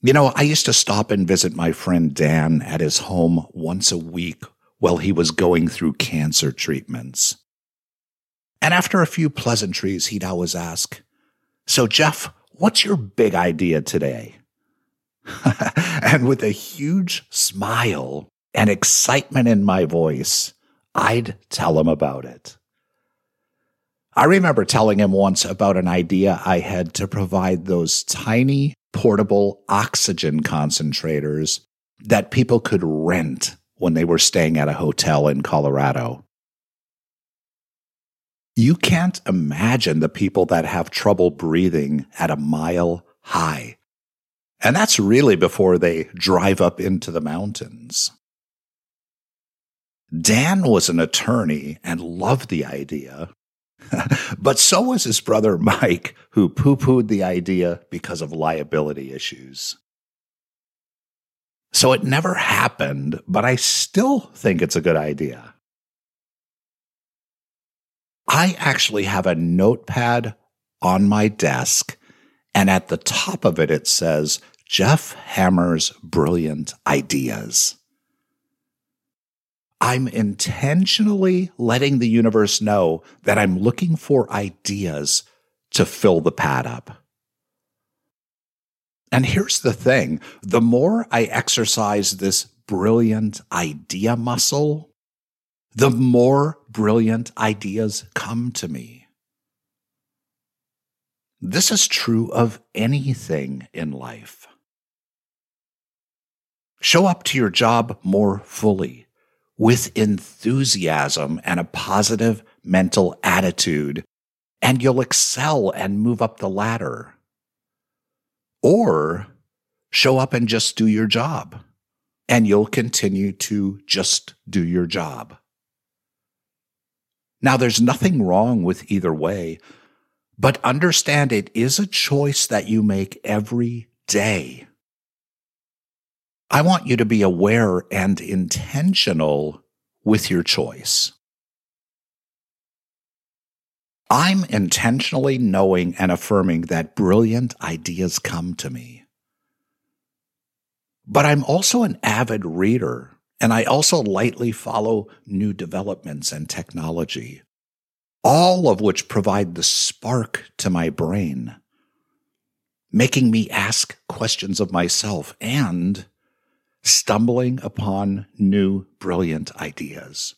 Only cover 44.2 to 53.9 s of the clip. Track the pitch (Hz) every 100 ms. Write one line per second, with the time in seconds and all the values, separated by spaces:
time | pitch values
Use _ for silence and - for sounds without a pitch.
44.2 | _ _ _ _ 107 151 214 - 98 120
45.2 | 143 90 85 - 95 90 87 82 76 90
46.2 | 92 90 95 92 90 - 92 92 - 82
47.2 | 76 80 101 - - 117 120 - - _
48.2 | _ _ _ _ _ _ _ _ _ _
49.2 | _ _ _ _ _ _ _ _ _ 80
50.2 | 82 110 147 190 165 101 - 85 80 -
51.2 | - 120 90 76 69 76 - 85 85 85
52.2 | 98 131 - 85 65 69 69 76 65 67
53.2 | 82 _ _ _ _ _ -